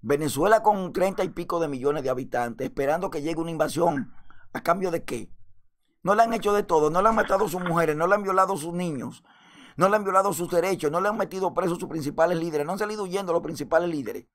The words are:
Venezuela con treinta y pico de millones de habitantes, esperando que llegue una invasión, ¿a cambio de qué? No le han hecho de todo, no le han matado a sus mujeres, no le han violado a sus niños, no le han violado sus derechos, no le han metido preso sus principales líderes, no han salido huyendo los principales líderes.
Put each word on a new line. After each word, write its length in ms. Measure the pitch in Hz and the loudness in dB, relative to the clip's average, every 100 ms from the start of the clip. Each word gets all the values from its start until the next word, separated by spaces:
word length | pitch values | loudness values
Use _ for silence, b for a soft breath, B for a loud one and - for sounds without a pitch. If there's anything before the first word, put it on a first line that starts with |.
Venezuela 600 | 113 143 156 127 180 220 | 0 0 0 0 4 4
con 280 | 208 208 180 | 4 2 -2
treinta 320 | 185 185 185 | 0 0 0
y 60 | 185 | -4
pico 300 | - 175 175 | -6 -4 -2
de 80 | 160 | -2
millones 340 | 135 135 147 | 0 -2 0
de 80 | 131 | -2
habitantes, 560 | 127 131 127 120 113 123 | -4 -4 -4 -4 -4 -8
esperando 460 | - 139 160 185 | -2 0 0 -2
que 100 | 165 | -4
llegue 200 | 147 165 | -4 -4
una 100 | 165 | -4
invasión, 600 | 160 151 139 170 143 117 b b b b | -2 -2 2 0 0 -6 b b b b
¿a 80 | - | -8
cambio 280 | - 175 185 | 0 0 0
de 140 | 165 | -4
qué? 280 | 135 120 - - - - _ _ _ _ | -6 -8 -10 -16 -18 -20 _ _ _ _
No 140 | 170 208 | 0 4
le 80 | |
han 100 | 233 | 4
hecho 180 | 226 208 | 2 0
de 100 | 208 | 0
todo, 260 | 202 160 151 | 4 4 4
no 120 | 170 | 4
le 80 | 214 | 4
han 60 | 226 | 4
matado 300 | 202 196 208 | 2 2 0
a 40 | |
sus 120 | 180 | -2
mujeres, 340 | 180 165 160 151 | 0 2 2 2
no 120 | 170 | 2
le 80 | 208 | 2
han 80 | |
violado 300 | 196 190 190 | 2 2 2
a 40 | 185 | 0
sus 160 | 156 | -4
niños, 500 | 175 175 143 - - B B B B B B | -4 -4 -4 -8 -12 B B B B B B
no 120 | 185 | 2
le 100 | 214 | 4
han 60 | |
violado 300 | 196 185 196 | 4 2 2
sus 160 | 160 170 | 0 0
derechos, 400 | 175 175 190 151 | 2 2 0 0
no 100 | 160 | 0
le 100 | 196 | 0
han 80 | 220 | 0
metido 360 | 196 190 185 | -4 -2 -2
preso 220 | 139 180 175 | 0 0 -2
sus 140 | 185 | -6
principales 500 | 160 143 139 165 170 | -6 -6 2 2 2
líderes, 260 | 170 151 147 | -2 -2 -2
no 60 | |
han 80 | 190 | -2
salido 240 | 208 214 | -4 -4
huyendo 300 | 190 190 190 | -4 -4 0
los 100 | 170 | -2
principales 440 | 196 151 139 165 175 | -2 -8 0 2 2
líderes. 380 | 156 113 98 - | -4 -6 -10 -14